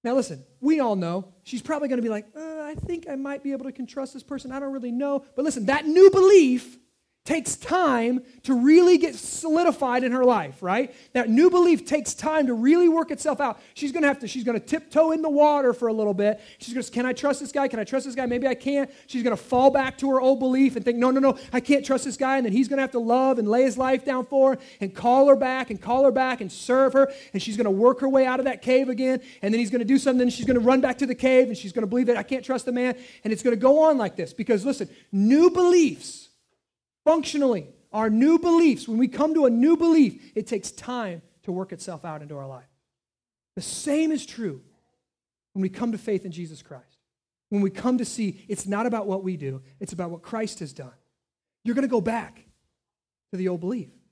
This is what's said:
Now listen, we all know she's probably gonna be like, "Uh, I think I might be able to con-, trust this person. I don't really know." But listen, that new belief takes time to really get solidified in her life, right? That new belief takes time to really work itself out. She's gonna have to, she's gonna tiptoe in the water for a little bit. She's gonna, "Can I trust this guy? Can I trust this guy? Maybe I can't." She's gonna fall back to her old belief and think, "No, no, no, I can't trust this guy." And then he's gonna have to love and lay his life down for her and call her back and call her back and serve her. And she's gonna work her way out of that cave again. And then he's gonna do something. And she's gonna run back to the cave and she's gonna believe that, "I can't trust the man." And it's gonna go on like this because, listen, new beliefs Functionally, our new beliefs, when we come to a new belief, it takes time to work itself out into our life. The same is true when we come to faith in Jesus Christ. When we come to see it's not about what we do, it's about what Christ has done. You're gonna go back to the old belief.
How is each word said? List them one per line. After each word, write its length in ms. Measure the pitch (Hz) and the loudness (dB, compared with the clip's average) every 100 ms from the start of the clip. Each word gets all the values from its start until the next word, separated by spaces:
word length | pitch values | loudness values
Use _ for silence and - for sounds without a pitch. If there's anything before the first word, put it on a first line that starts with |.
Now 120 | 233 | -2
listen, 280 | 262 - 139 - _ | -2 -4 -10 -18 _
we 200 | 277 311 | -2 0
all 160 | 247 | 0
know 380 | 196 170 180 190 _ | -2 -4 -6 -10 _
she's 180 | - 247 | -14 -12
probably 260 | - 302 285 | -6 -6 -4
gonna 140 | 254 | -4
be 80 | 226 | -4
like, 160 | 208 208 | -6 -10
"Uh, 260 | 311 320 311 | -18 -14 -12
I 120 | 294 | -12
think 320 | 311 - 339 339 | -12 -10 -10 -10
I 80 | |
might 280 | 269 277 285 | -10 -10 -10
be 80 | 277 | -8
able 140 | 269 | -8
to 60 | 269 | -10
con-, 140 | 262 | -12
trust 280 | 240 285 269 | -12 -10 -12
this 100 | 269 | -14
person. 280 | - 269 254 | -14 -12 -10
I 80 | 269 | -10
don't 120 | 277 | -10
really 200 | 269 240 | -8 -6
know." 320 | 240 285 277 277 | -4 -4 -4 -6
But 100 | - | -4
listen, 220 | 302 254 202 | -4 -2 -2
that 180 | 285 | -2
new 240 | 302 330 381 | 2 8 8
belief 680 | 381 370 403 269 247 - - _ _ _ _ - | 10 8 8 6 0 -6 -20 _ _ _ _ -6
takes 240 | 320 - | -6 -4
time 680 | - - 359 330 247 233 254 247 _ | -10 -4 0 0 0 0 -4 -6 _
to 100 | - | -2
really 440 | 254 262 320 359 339 | 2 6 8 8 6
get 180 | 320 | 2
solidified 880 | 233 - - 320 311 349 - 262 247 | -6 -12 -10 -2 2 2 0 -2 0
in 80 | 254 | -2
her 140 | 254 | 2
life, 360 | 254 220 147 135 | 2 2 -2 -8
right? 320 | 185 208 254 - _ | -2 -2 -2 -10 _
That 160 | 247 226 | -4 0
new 200 | 226 349 | 4 6
belief 360 | 359 349 311 | 6 4 2
takes 280 | - 294 - | 0 -4 -4
time 340 | - 311 311 262 | -8 -2 0 0
to 60 | |
really 360 | 233 247 339 349 | 0 2 6 4
work 200 | 330 320 | 2 -2
itself 300 | 294 302 269 | -4 -4 -2
out. 180 | 269 220 - | -4 -6 -18
She's 200 | - 294 | -10 -8
gonna 140 | 330 285 | 0 0
have 120 | 277 | -2
to, 80 | 233 | -8
she's 160 | 262 | -6
gonna 160 | 240 226 | -4 -4
tiptoe 520 | - 311 302 302 320 | -4 -6 -2 2 2
in 100 | 320 | 0
the 80 | 320 | 0
water 420 | 285 294 294 262 | 2 4 4 0
for 160 | 247 233 | 0 -4
a 60 | |
little 200 | 226 208 | -2 -2
bit. 280 | 196 208 214 - - | 0 -2 -2 -12 -20
She's 160 | - | -12
gonna, 100 | 240 | -10
"Can 220 | - 240 | -6 -4
I 80 | 254 | -4
trust 260 | 247 285 277 | -2 -4 -4
this 140 | 277 | -6
guy? 160 | 277 269 | -4 -4
Can 100 | 226 | -4
I 60 | |
trust 200 | 208 269 | -6 -6
this 100 | 269 | -6
guy? 100 | 247 | -8
Maybe 220 | 254 247 262 | -4 -2 -4
I 60 | |
can't." 360 | 254 269 285 277 - _ | -4 -4 -4 -4 -12 _
She's 160 | 254 | -4
gonna 140 | 240 202 | -4 -4
fall 320 | - 247 269 | -2 4 4
back 280 | 269 262 254 | 4 -4 -4
to 100 | 269 | -2
her 100 | 262 | 2
old 200 | 262 262 | 2 2
belief 360 | 262 254 269 | 0 2 2
and 80 | 254 | 2
think, 140 | 240 233 | -4 0
"No, 120 | 247 | 0
no, 120 | 262 | 2
no, 160 | 269 262 - | 2 0 -4
I 80 | 247 | -6
can't 240 | 247 285 | 0 0
trust 180 | 277 262 | 0 -4
this 140 | 285 190 | -4 -4
guy." 180 | 262 | -2
And 100 | 269 | 0
then 60 | 233 | 0
he's 160 | 208 254 | 0 0
gonna 140 | 277 | -2
have 100 | 269 | -2
to 80 | 254 | -4
love 400 | 226 247 262 247 | 0 2 2 0
and 80 | 214 | 0
lay 160 | 233 | 2
his 140 | 262 208 | 2 0
life 260 | 254 262 | -2 -2
down 220 | 269 254 | -2 -6
for 300 | 254 277 269 | -2 2 2
her 40 | 262 - - | 2 -10 -10
and 120 | 196 | -10
call 340 | 190 240 262 277 | -4 2 4 6
her 100 | 269 | 6
back 320 | 254 262 254 | 2 -4 -6
and 100 | 202 | -10
call 240 | - 254 | -2 2
her 80 | 277 | 4
back 300 | 247 262 247 | 2 -2 -4
and 100 | 196 | -10
serve 400 | - - 254 269 | -12 -2 2 2
her. 220 | 262 269 - - | 4 2 -2 -10
And 100 | 196 | -10
she's 140 | 226 | -6
gonna 160 | 208 214 | -4 -2
work 300 | 190 240 254 | 4 4 2
her 80 | 269 | 0
way 160 | 262 | 2
out 140 | 254 254 | 2 0
of 60 | |
that 160 | 269 226 | -4 -4
cave 280 | 240 262 262 | 0 2 2
again. 320 | 233 262 262 - - | -2 -2 -4 -8 -8
And 120 | 202 | -4
then 60 | 226 | -2
he's 100 | 214 | -2
gonna 160 | 240 | -2
do 120 | 220 269 | 2 2
something. 260 | 269 254 | 2 0
And 100 | 247 | 0
she's 120 | 247 | -2
gonna 140 | 226 247 | -2 2
run 220 | 226 254 | 4 2
back 160 | 254 247 | 0 -2
to 80 | |
the 100 | 262 | -4
cave 320 | 247 262 254 254 | -2 4 4 4
and 100 | 208 | -2
she's 140 | 196 | -8
gonna 160 | 233 208 | -8 -4
believe 200 | 240 240 | -2 0
that, 100 | 240 | -2
"I 60 | |
can't 200 | - 262 | -4 -8
trust 220 | 254 254 | -6 -6
the 80 | 254 | -4
man." 220 | 247 254 247 - - | -4 -4 -6 -14 -10
And 80 | - | -6
it's 100 | 214 | -2
gonna 140 | 247 | -2
go 280 | 226 254 294 | 2 4 4
on 140 | 311 277 | 4 2
like 200 | 196 - | -2 -6
this 160 | 165 | -10
because, 320 | - 226 208 | -8 -2 -2
listen, 240 | 247 - 202 - _ | -2 -6 -8 -14 _
new 360 | 196 208 285 349 | 0 4 6 4
beliefs 800 | 370 359 349 294 - - - - _ _ _ _ _ _ _ | 4 4 4 2 -2 -16 -20 -20 _ _ _ _ _ _ _
Functionally, 640 | - 330 277 294 269 202 143 _ _ | 0 0 -2 -2 -2 -2 -8 _ _
our 180 | 214 220 | -4 0
new 300 | 220 285 330 | 2 4 4
beliefs, 480 | 339 339 330 226 - | 4 4 4 2 -4
when 100 | 226 | -2
we 100 | 254 | -2
come 260 | - 302 | 0 0
to 120 | 311 | 2
a 40 | 269 | 2
new 260 | 233 285 | 4 2
belief, 560 | 330 339 320 247 - - | 4 4 4 4 0 -10
it 120 | 214 - | -10 -6
takes 240 | 214 - | -8 -8
time 500 | - - 247 208 170 _ _ | -16 -12 -8 -8 -12 _ _
to 80 | - | -10
work 200 | 180 185 | -10 -10
itself 340 | 185 - 160 | -12 -14 -14
out 160 | 175 151 | -14 -14
into 160 | 147 143 | -14 -16
our 100 | 135 | -16
life. 220 | 131 _ _ _ _ _ _ _ _ _ | -18 _ _ _ _ _ _ _ _ _
The 60 | - | -14
same 500 | - - 311 294 320 | -12 -10 -4 -2 -2
is 140 | 302 | -4
true 360 | - - 214 131 _ _ _ _ _ _ _ _ _ | -8 -10 -10 -10 _ _ _ _ _ _ _ _ _
when 80 | 196 | -6
we 80 | 190 | -6
come 220 | 185 240 | -4 -6
to 60 | 214 | -6
faith 280 | - 196 | -6 -6
in 60 | 190 | -6
Jesus 300 | 165 170 156 | -14 -16 -18
Christ. 240 | _ 131 _ _ _ _ _ _ _ | _ -20 _ _ _ _ _ _ _
When 120 | 202 | -2
we 80 | 196 | -2
come 280 | 190 247 254 | -2 -2 -2
to 80 | |
see 400 | 233 - 208 - - | -4 -6 -6 -6 -10
it's 180 | 202 | -10
not 200 | 196 202 | -6 -4
about 220 | 240 226 202 | -2 -4 -4
what 160 | 196 | -6
we 120 | 185 | -6
do, 260 | 170 139 131 _ _ | -8 -10 -12 _ _
it's 120 | - | -14
about 180 | 175 175 | -10 -10
what 120 | 170 | -10
Christ 380 | - 226 214 - | -10 -8 -8 -10
has 120 | 151 | -16
done. 220 | - 131 _ _ _ _ _ _ _ | -16 -20 _ _ _ _ _ _ _
You're 120 | 226 | -4
gonna 120 | 240 262 | -2 0
go 140 | 233 | -2
back 440 | 196 226 - - _ _ _ _ _ _ _ _ _ | -2 -6 -8 -20 _ _ _ _ _ _ _ _ _
to 60 | 185 | -6
the 120 | 185 | -6
old 100 | 175 | -4
belief. 300 | 180 240 147 _ _ | -8 -8 -12 _ _